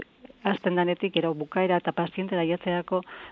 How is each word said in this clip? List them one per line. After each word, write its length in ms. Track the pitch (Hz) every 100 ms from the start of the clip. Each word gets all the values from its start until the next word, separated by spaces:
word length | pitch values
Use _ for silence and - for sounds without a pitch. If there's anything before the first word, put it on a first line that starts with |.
| - _ - -
hasten 320 | 202 190 185 180
danetik 380 | 175 175 196
gero 200 | 175 165
bukaera 440 | 151 147 190 185 175
eta 160 | 160
paziente 420 | 160 170 - 190 180
daiatzerako, 640 | 165 175 190 175 175 185 185 - -